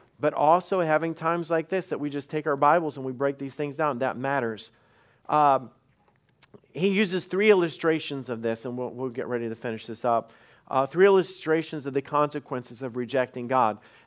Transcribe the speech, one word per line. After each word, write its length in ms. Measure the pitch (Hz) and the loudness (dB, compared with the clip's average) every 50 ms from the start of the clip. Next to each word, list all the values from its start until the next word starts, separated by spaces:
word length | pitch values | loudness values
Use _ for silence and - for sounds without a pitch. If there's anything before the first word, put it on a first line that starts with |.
| _ _ _ - | _ _ _ -4
but 140 | 143 147 - | -2 -2 0
also 480 | - 143 151 170 180 - - 196 185 | 2 4 4 4 4 2 0 0 0
having 320 | 170 156 156 151 165 165 160 | 2 2 2 2 2 -2 -4
times 380 | - 160 165 170 175 160 151 | -4 -2 -2 0 -2 0 0
like 180 | 165 160 156 - | 0 -2 0 -2
this 200 | 190 185 170 - | -4 -4 -4 -4
that 100 | 151 - | -4 -4
we 100 | 147 147 | -4 -4
just 220 | 139 143 - - | -6 -6 -8 -6
take 160 | 156 156 147 | -6 -4 -2
our 80 | 160 143 | -2 0
Bibles 420 | 139 147 147 160 180 165 151 123 | 4 4 6 6 4 2 0 -4
and 80 | 135 131 | -6 -8
we 60 | 131 | -8
break 260 | 127 120 139 139 139 | -4 -2 -2 -2 -2
these 160 | 139 139 135 - | -4 -8 -10 -6
things 240 | - 147 143 131 | -6 -6 -6 -4
down, 220 | 151 156 147 127 120 | -2 -2 -2 0 0
that 180 | 131 123 - | -2 -2 -2
matters. 540 | 120 131 135 143 139 120 113 107 104 - - _ _ _ _ _ _ _ _ _ _ _ - | -2 -2 -2 0 0 -2 -2 -4 -8 -12 -16 _ _ _ _ _ _ _ _ _ _ _ 0
Um, 400 | - 151 147 143 135 131 123 113 - _ _ _ _ _ _ _ _ _ _ _ _ _ - - - - _ _ - | 2 4 6 6 4 2 0 -6 -16 _ _ _ _ _ _ _ _ _ _ _ _ _ -20 -20 -20 -20 _ _ -4
he 140 | 139 180 | -2 0
uses 380 | 202 190 202 220 170 185 175 - | 2 2 2 2 2 0 -4 -4
three 260 | - 180 190 214 214 | -2 -2 4 6 6
illustrations 760 | 202 185 170 160 - - - 160 160 156 - - 143 139 120 | 8 6 4 2 -2 0 0 2 2 0 -2 -6 -8 -8 -6
of 140 | 127 120 113 | -6 -6 -4
this, 240 | 113 113 113 - - | -2 -2 -2 -2 -6
and 100 | 123 123 | -8 -6
we'll, 140 | 123 123 117 | -6 -8 -8
we'll 200 | - 123 131 131 | -8 -8 -8 -6
get 180 | 110 131 80 | -6 -6 -6
ready 200 | 101 123 120 117 | -4 -4 -4 -4
to 80 | 113 113 | -6 -6
finish 300 | - - 120 113 110 - | -6 -6 -6 -6 -8 -8
this 180 | - 113 - - | -12 -10 -4 0
up. 280 | 123 117 113 110 - _ _ _ _ _ _ _ | 0 2 0 0 -4 _ _ _ _ _ _ _
Uh, 200 | - - 131 139 | -2 0 0 0
three 180 | 135 143 175 196 | 0 2 4 6
illustrations 800 | 202 190 190 160 - - - - 156 160 165 156 - 160 151 123 | 6 6 6 4 0 -6 -8 -2 0 0 0 -2 -4 -8 -8 -8
of 80 | 139 131 | -4 -4
the 80 | 139 | -4
consequences 800 | 135 - 151 147 147 143 147 147 - - 139 123 120 - 123 - | -4 0 0 0 0 0 -2 -6 -8 -8 -8 -8 -8 -10 -12 -10
of 160 | 135 123 113 | -10 -8 -6
rejecting 480 | 123 123 110 135 131 127 123 - 127 120 | -6 -6 -2 -2 -2 -2 -2 -4 -8 -4
God. 320 | 120 131 127 120 107 104 104 - - - _ _ | 0 2 4 4 2 2 -2 -10 -20 -20 _ _